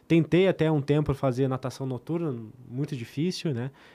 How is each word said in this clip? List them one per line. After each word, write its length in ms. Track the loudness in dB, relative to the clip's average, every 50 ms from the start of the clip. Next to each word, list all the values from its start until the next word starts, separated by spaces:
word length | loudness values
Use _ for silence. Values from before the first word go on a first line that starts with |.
| _
Tentei 400 | 2 4 4 4 4 4 4 4 4
até 200 | 2 2 2 2
um 100 | 2 2
tempo 320 | 2 2 2 2 2 0 0
fazer 340 | 0 0 0 2 2 0
natação 380 | 0 0 -2 -4 -8 -8 -6 -6
noturna, 500 | -6 -6 -6 -6 -6 -4 -2 -2 -4 -4 -6 -10 -14 -16 -20 -16 -8
muito 260 | -6 -6 -4 -4 -4
difícil, 560 | -8 -8 -6 -4 -2 -2 -2 -2 -2 -4 -2 -2
né? 180 | -2 -4 -6 -8 -14 -20 -20